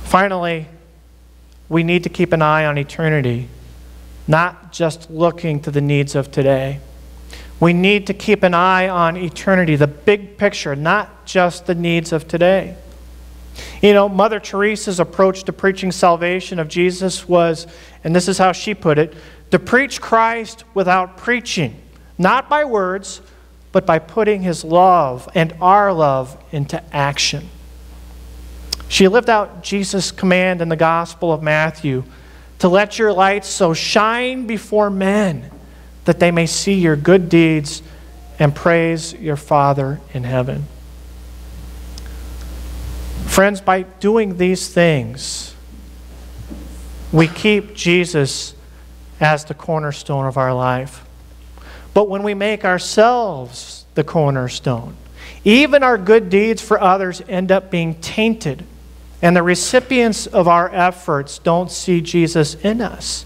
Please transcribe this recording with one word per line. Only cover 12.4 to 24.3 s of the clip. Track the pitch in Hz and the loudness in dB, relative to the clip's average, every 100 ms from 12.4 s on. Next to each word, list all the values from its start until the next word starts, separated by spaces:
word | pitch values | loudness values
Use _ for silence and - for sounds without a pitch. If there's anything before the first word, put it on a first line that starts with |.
| 175 190 180 180 - - - - - - - - - - | 2 2 -2 -14 -20 -20 -20 -20 -20 -20 -20 -18 -18 2
You | 202 | 6
know, | 202 202 | 6 4
Mother | 190 214 214 | 2 2 0
Teresa's | - 196 208 208 214 180 | -6 -2 -2 -2 -6 -2
approach | 165 - 190 190 - | -2 2 2 2 -8
to | |
preaching | - 196 190 190 | -2 -2 0 -4
salvation | 170 180 170 175 185 180 180 | 2 2 2 0 -4 -6 -6
of | 156 | -4
Jesus | 170 180 180 190 - - | 0 0 0 -6 -6 0
was, | 180 170 160 - - - - | 2 2 0 -8 -20 -20 -12
and | - | 0
this | 175 180 | 0 0
is | 190 | 2
how | 185 | 2
she | 175 - | 2 -6
put | 202 175 147 | -4 0 2
it, | 160 - - - - | 0 -4 -20 -20 -2
to | 185 | -2
preach | 190 240 277 - | 2 0 0 -6
Christ | - 226 226 233 220 - - | 0 2 2 -2 -10 -16 -8
without | 196 180 185 180 - | -2 2 2 0 -8
preaching, | - 240 233 - 135 - - - - - | -4 -4 -2 -4 -4 -6 -20 -20 -20 0
not | 180 240 262 | 2 2 2
by | 294 294 | -2 0
words, | 220 185 190 190 - - - - - - | -2 -2 -4 -10 -18 -20 -20 -20 -20 -4
but | 190 180 | -2 2
by | 160 | 0
putting | 160 - 214 | 0 -2 0